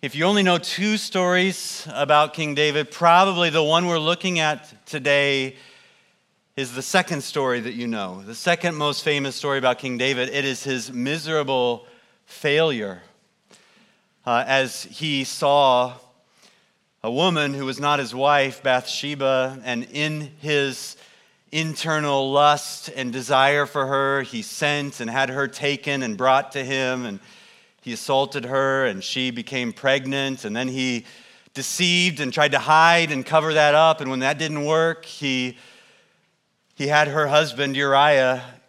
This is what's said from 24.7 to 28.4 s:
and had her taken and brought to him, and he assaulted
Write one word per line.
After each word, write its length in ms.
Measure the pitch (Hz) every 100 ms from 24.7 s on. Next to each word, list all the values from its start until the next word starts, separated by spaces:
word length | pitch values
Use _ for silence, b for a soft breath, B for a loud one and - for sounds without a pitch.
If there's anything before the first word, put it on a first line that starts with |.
| 147 143 135
and 100 | 113
had 200 | 123 135
her 180 | 131 139
taken 560 | - 143 139 147 139
and 140 | 127 104
brought 340 | 127 131 139
to 140 | 139 127
him, 400 | 135 131 127 123
and 160 | 98 b b b b b b
he 100 | -
assaulted 540 | 113 - 135 139 143